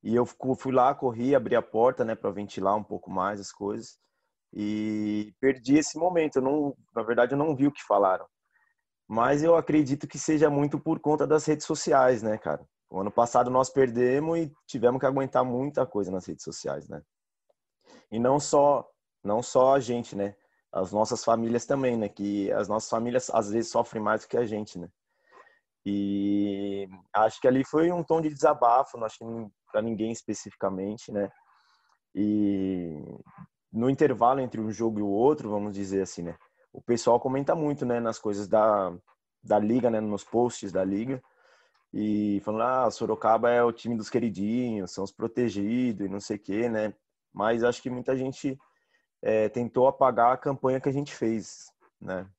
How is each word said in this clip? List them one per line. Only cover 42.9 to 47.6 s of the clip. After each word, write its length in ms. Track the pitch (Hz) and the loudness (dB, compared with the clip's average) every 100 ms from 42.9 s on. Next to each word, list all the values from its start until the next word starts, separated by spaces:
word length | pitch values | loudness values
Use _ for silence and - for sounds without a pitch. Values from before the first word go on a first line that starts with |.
Sorocaba 580 | - 110 110 110 113 120 | 0 -4 0 2 4 4
é 140 | 120 | 4
o 80 | 120 | 2
time 240 | 117 113 117 | 0 -6 -6
dos 140 | 104 | -2
queridinhos, 840 | 123 117 92 104 117 123 110 90 | -2 -2 -2 -2 -2 -2 -4 -6
são 120 | - | -8
os 80 | 98 | -10
protegidos 960 | - 113 123 120 101 101 123 127 98 98 | -6 -6 -2 -2 -2 -2 0 -2 -2 -6
e 40 | |
não 100 | 101 | -6
sei 180 | - 104 | -6 -8
o 20 | |
quê", 280 | - 101 120 | -4 -2 -2
né? 240 | 110 107 - _ _ _ | -2 -4 -6 _ _ _
Mas 300 | - 107 117 | -4 0 2